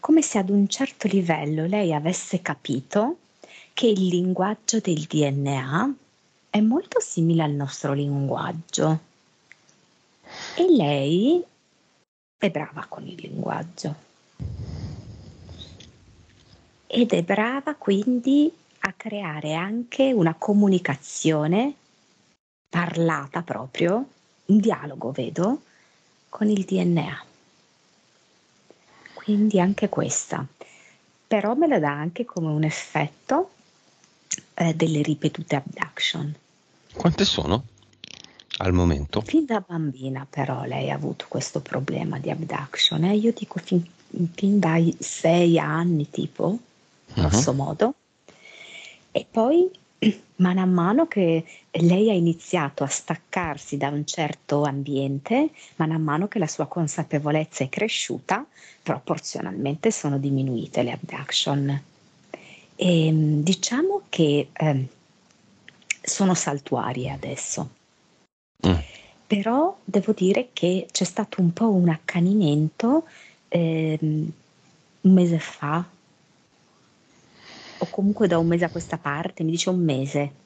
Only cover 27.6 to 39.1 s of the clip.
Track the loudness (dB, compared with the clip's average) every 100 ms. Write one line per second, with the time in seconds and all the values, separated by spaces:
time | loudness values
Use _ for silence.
27.6 | _ _ _ _ _ _ _ _ _ _
28.6 | _ -20 _ -20 -20 -14 -2 2 4 4
29.6 | 2 2 -2 -2 -4 -4 -6 -8 -8 _
30.6 | -20 -20 -20 _ _ _ _ 0 0 2
31.6 | 2 2 0 -2 -6 -6 -8 -4 -2 0
32.6 | 0 -2 -6 -4 -4 -6 _ -2 -2 _
33.6 | _ _ _ _ _ _ _ -10 -10 -2
34.6 | -2 2 0 2 0 0 -2 -4 -4 -4
35.6 | -4 -6 -8 -4 -4 -4 -6 -8 _ _
36.6 | _ _ _ 0 0 2 0 0 0 -2
37.6 | -2 _ _ _ -20 -20 -20 _ -14 -4
38.6 | 0 2 2 0 -2